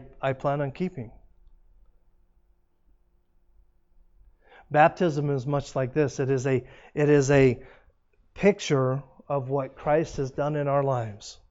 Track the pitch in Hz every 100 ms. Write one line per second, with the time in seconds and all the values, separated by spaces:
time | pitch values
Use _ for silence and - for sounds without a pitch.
0 | 127 - 135 127 147 143 139 131 185 160
1 | 110 - - _ - - _ _ - _
2 | _ _ _ _ _ _ _ _ _ _
3 | _ _ _ _ _ _ _ _ _ _
4 | _ _ - _ _ - - 147 165 -
5 | 180 147 147 139 123 143 - 143 131 156
6 | 143 - 131 135 131 127 127 - - 151
7 | 147 147 131 139 135 117 - - _ _
8 | _ _ _ - 196 202 - 143 131 131
9 | - - - 143 127 139 131 - - 151
10 | 165 - 135 139 143 151 143 139 139 131
11 | 113 104 - - _